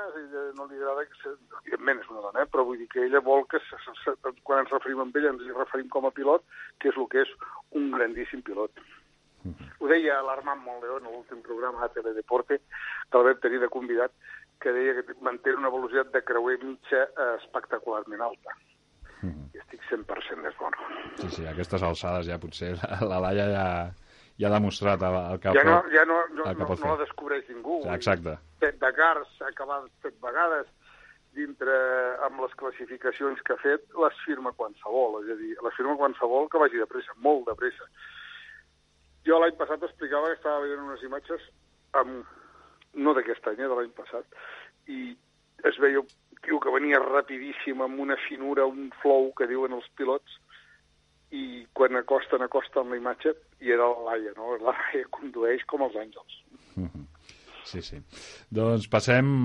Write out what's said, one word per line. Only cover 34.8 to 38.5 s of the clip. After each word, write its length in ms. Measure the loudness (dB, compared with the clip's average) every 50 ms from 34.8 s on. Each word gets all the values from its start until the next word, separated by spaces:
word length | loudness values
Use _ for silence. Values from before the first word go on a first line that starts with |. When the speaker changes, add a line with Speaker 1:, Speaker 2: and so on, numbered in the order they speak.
| -6 -2 2 2 2 2 0 -4 -6
Speaker 1:
és 60 | -6
a 60 | -6
dir, 140 | -6 -6 -8 -8 -4
les 120 | -6 -6 -4
firma 200 | -2 -2 -2 0
qualsevol 520 | 2 2 0 0 0 0 2 2 2 2 2
que 100 | 4 4
vagi 200 | 4 4 4 0
de 80 | -2
pressa, 260 | -2 -4 -8 -8 -10 -6
molt 300 | 0 4 4 4 4 2
de 80 | -4 -4
pressa. 300 | -2 -2 -4 -4 -6 -18 -20 _ -20 -20 -20 -18 -18 -18 -18 -18 -20 -20 -20